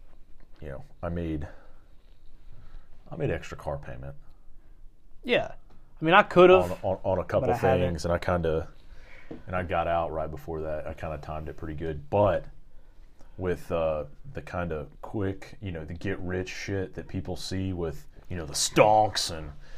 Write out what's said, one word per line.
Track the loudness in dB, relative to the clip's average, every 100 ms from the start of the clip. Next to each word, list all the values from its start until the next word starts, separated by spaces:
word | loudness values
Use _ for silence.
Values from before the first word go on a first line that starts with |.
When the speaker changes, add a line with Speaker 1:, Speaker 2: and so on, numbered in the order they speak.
| -14 -14 -12 -12 -12 -12
Speaker 1:
you | -10
know, | -10 -12 -8
I | -4
made, | -2 -2 -2 -4 -10 -14 -14 -16 -18 -18 -14 -12 -12 -10 -12 -10 -10 -10 -12 -10
I | -4
made | 0
extra | -2 -4 -8
car | -6 -6
payment. | -6 -8 -8 -10 -12 -12 -12 -12 -14 -16 -16 -16 -14 -8
Speaker 2:
Yeah. | 2 2 2 -6 -14 -16 -16 -2
I | 6
mean, | 8
I |
could've, | 8 10 12 12 6
Speaker 1:
On, | 0
on, | 0 0
on | 2 0
a |
couple | 2 2 4
Speaker 2:
but |
I | 4
haven't. | 4 6 4
Speaker 1:
things, | 2 2
and |
I | 2
kinda, | 2 2 4 2 0 -8 -14 -14 -14 -14 -12 -10 -4
and | -4
I |
got | 0 0 2
out | 2 0
right | -2 -4
before | -6 -6 -4
that. | -2 -4 -4
I | -6
kinda | -6 -6
timed | -6 -6 -6
it | -6
pretty | -6 -4
good. | -4 -4 0
But | 4 6 4 -2 -10 -14 -14 -16 -18 -18 -16 -14 -4
with, | -2 -2 -2
uh, | 0 2 0 -4 -10 -12
the | -10
kinda | -6 -4 -2 -4 -6 -12
quick, | -8 -2 -2 -2 -8 -10
you | -8
know, | -6 -8
the |
get | -6 -2 -2
rich | -2 -2 -2
shit | -6 -4 -2 -4 -6
that | -6
people | -6 -4 -6
see | -4 -2 -2
with, | -2 -2 -4 -10 -14 -8
you | -6
know, | -4
the |
stonks | -2 4 8 8 8 6 2 -2
and, | -4 -8 -10 -10